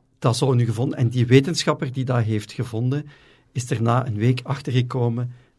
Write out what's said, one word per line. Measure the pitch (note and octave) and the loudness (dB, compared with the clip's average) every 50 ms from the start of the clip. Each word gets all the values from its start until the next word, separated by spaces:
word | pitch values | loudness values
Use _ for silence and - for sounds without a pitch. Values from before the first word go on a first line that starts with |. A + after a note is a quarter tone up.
| _ _ _ _ | _ _ _ _
dat | - C3+ A#2 - | 0 0 0 2
zou | C#3+ C3+ C3 | 2 2 2
nu | B2 A#2+ | 2 2
gevonden. | A#2 G#2+ G2+ B2 C#3+ - - | 0 0 -2 -2 -4 0 0
En | B2+ A2+ | 0 0
die | A#2+ B2+ A#2+ | 2 0 2
wetenschapper | A#2+ B2 C#3 C#3 F3+ E3 - - - D3 - - C3+ B2 | 6 6 6 6 4 -2 -2 0 0 0 0 -2 -6 -4
die | C3+ B2+ | -6 -4
dat | B2 B2 A#2+ A2+ | -2 0 0 0
heeft | G#2+ A2 G#2 G#2 - | 0 -2 -2 -4 -6
gevonden, | - - A#2+ - - A2 A#2+ B2+ C3+ D3 D3 D3 - - - - _ _ _ _ | -8 -8 -8 -6 -4 -2 -2 0 -2 -2 -4 -8 -16 -20 -20 -20 _ _ _ _
is | _ - B2 - | _ -8 -4 -4
er | C3+ G#2+ | -2 0
na | A2+ A#2 A#2 B2 - - | 2 2 2 2 0 -2
een | G#2 G#2 | -2 0
week | G#2+ B2 C3 B2+ - | 2 2 2 0 -2
achtergekomen | - C3+ - - - B2 B2+ B2 B2 A#2+ B2+ A#2+ A#2+ A#2 A#2+ B2 B2 B2 - _ _ _ | -6 -6 -6 -4 -2 0 0 0 0 -2 -2 -2 0 -2 -2 -4 -6 -8 -14 _ _ _